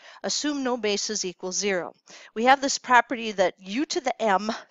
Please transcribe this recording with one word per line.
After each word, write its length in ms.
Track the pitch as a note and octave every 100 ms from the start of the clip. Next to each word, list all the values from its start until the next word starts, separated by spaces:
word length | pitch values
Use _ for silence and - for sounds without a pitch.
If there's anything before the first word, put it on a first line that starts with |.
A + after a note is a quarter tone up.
| - -
Assume 420 | G3+ - D4 C#4+
no 140 | C4 B3
bases 480 | G#3 G3 - G#3 F#3+
equal 260 | E3+ F#3
zero. 440 | F3+ G3+ F#3 D#3 - _ - - -
We 80 | A#3+
have 160 | C4+
this 160 | C4+ -
property 540 | - B3 A#3 B3 A3+
that 240 | G3 F3+ -
U 280 | F#3+ G#3+ D#4+
to 140 | F4+
the 200 | B3+ -
M 300 | A3 F#3+ G#3 A#3 -